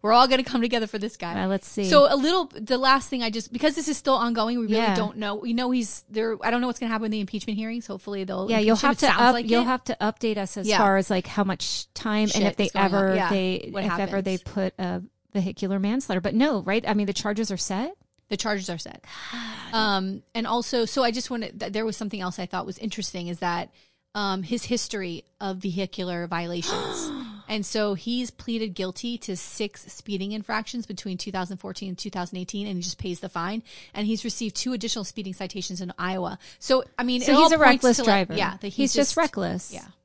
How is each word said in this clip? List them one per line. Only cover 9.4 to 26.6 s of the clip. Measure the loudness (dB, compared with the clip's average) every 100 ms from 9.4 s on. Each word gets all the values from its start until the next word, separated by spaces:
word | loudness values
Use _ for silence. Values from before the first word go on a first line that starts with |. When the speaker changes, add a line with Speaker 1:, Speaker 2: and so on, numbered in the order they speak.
| 4
Speaker 2:
you'll | 4
Speaker 1:
it. | 4
Speaker 2:
have | 0
to | -2 -2
update | -2 0 -2 -2
us | -4 -4
as | 2
Speaker 1:
Yeah. | 4
Speaker 2:
far | 6 6
as, | 4
like, | 0 0
how | 0
much | 0 0 -4 -6 -8
time | -8 -2 2
and | 2
Speaker 1:
Shit | 2
Speaker 2:
if | 2 2
they | 0
Speaker 1:
is |
going | 2 2
on. | 4
Speaker 2:
ever, | 4 2
Speaker 1:
Yeah. | 2
Speaker 2:
they, | 2 2 -2 -4
Speaker 1:
What | -4
Speaker 2:
if | -2
ever | 0 0 0
they | 0 -2
Speaker 1:
happens? | -4 -4
Speaker 2:
put | -4 -2
a | -4 -4 -8 _ _
vehicular | -2 -2 -2 -2 0
manslaughter. | 0 -2 0 -2
But | 0 2
no, | 2 2
right? | 0 0 2
I |
mean, | 0 0
the |
charges | -2 -2 -2 -2
are | -2
set. | -4 -2 -4 -8 _ _ _
Speaker 1:
The | -4
charges | -2 -2 -4
are | -8
set. | -10 -16 -18 -16 -12
Speaker 2:
God. | -10 -10 -10 -4
Speaker 1:
Um, | 0 2 2 0 -6 _ -6
and | -2
also, | -2 0 0
so | 0 2 0
I |
just | 0 -4
wanna, | -6 -6
th-, | -8 -6
there | -4 -4
was | -4
something | -6 -6
else | -6 -6
I | -6
thought | -6 -6
was | -8
interesting | -8 -6 -8 -6 -8
is | -4
that, | -2 -2 -6 _ _ _ _
um, | -4 -2 -2
his | -2 -4 -2
history | -2 -2 -6 -6 -8 _ _
of | -6 -4
vehicular | -4 -4 -4 -4 -4 -4 -4
violations. | -4 -4 -4